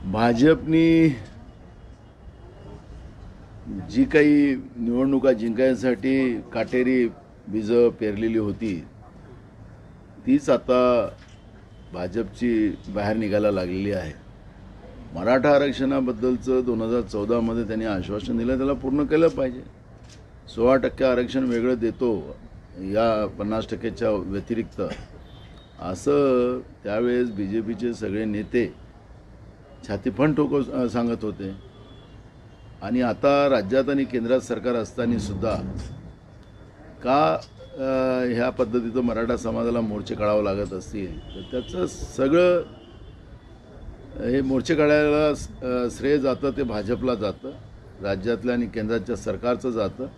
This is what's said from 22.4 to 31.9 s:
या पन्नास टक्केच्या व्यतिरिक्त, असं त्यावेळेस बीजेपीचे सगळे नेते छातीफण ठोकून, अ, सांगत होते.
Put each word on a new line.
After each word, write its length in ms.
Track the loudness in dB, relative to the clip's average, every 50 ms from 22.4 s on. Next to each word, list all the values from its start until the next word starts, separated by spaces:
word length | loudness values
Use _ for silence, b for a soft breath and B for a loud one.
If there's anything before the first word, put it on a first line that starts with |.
| -18 -18 -20 -20 -20 -18 -14
या 500 | -10 -8 -2 0 2 2 2 2 0 -2
पन्नास 400 | -4 -4 -6 -4 -2 -2 -2 -2 -4
टक्केच्या 400 | -6 -4 -4 -6 -4 -2 0 0
व्यतिरिक्त, 720 | 0 0 -2 -4 -6 -6 -4 -4 -4 -4 -4 -6 -6 -6 -6 -6 -6 -10 -12 -16 -18 -20 -20 -20 -20 -20 -20 -20 -20 -20 -20 -20 -16 -10
असं 760 | -8 -8 -8 -4 0 2 4 4 4 4 4 4 2 2 0 -4 -8 -14 -20 -12 -6
त्यावेळेस 480 | -4 -2 0 0 2 2 2 0 0
बीजेपीचे 600 | -2 -4 -4 -2 -2 -4 -2 -4 -6 -4 -4 -4 -4
सगळे 320 | -4 -6 -4 -2 -2 -2
नेते 640 | -2 -2 -4 -4 0 0 0 0 0 -4 -12 -20 -20 -20 -20 -20 -20 -20 -20 -20 -20 -20 -20 -20 -20 -20 -20 -20 -20 -20 -18 -8
छातीफण 460 | -6 -6 -2 -2 -4 0 2 2 2 4
ठोकून, 380 | 2 0 2 0 -2 -2 -2
अ, 180 | -2 -2 -2 0
सांगत 340 | 0 0 0 0 -2 -2 -4
होते. 320 | -6 -6 -6 -10 -10 -10 -12 -16 -20 -20 -20 -20 -20